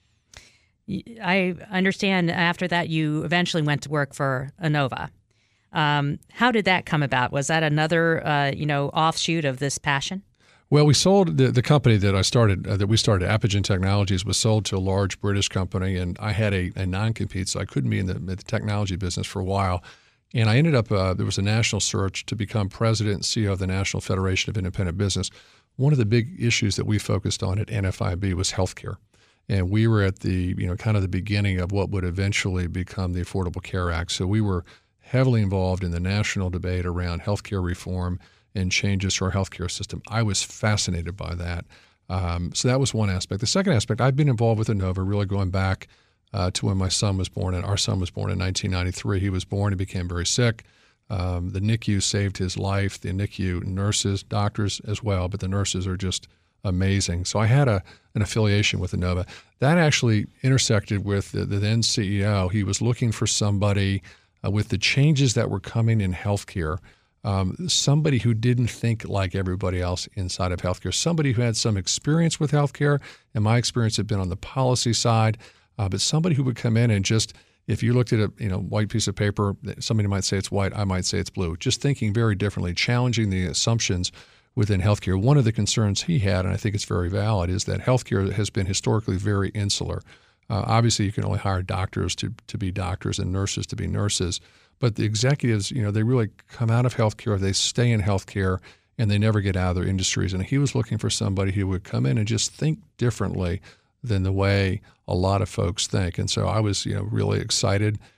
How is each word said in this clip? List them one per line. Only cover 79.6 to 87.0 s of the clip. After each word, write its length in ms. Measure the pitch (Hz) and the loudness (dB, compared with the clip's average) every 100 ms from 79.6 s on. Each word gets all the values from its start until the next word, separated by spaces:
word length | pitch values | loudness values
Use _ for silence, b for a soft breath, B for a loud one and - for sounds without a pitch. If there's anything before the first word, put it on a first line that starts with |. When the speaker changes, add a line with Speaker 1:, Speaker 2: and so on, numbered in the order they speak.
| 98 - | -8 -10
Speaker 2:
somebody 280 | - 110 104 | -2 0 2
might 160 | 98 | 0
say 140 | - 98 | 0 -2
it's 120 | - | -2
white, 220 | 98 98 | -2 0
I 120 | 107 98 | 0 -2
might 180 | 92 | 0
say 160 | 90 95 | 0 -2
it's 100 | 90 | -4
blue, 280 | - 87 82 | -4 -4 -2
just 240 | 127 - | -2 0
thinking 320 | 143 139 110 | 0 0 0
very 220 | 107 113 95 | 2 2 2
differently, 380 | 101 - 92 | -2 -2 -4
challenging 560 | 85 - 120 123 117 107 | -2 0 2 2 2 0
the 160 | 92 90 | 0 0
assumptions 680 | - - 113 - 90 90 B B B B - | 0 0 0 0 -2 -2 B B B B -2
within 260 | 104 95 | 0 2
healthcare. 400 | 101 104 - 95 | 2 2 2 2
One 160 | 113 147 | 4 4
of 60 | |
the 80 | 113 | 4
concerns 520 | 110 101 - 104 98 | 2 0 2 2 0
he 160 | - 160 | 0 0
had, 260 | 98 95 92 | 2 2 0
and 80 | |
I 40 | 95 | 0
think 160 | 110 | -2
it's 120 | 101 - | -4 -2
very 240 | 95 | -2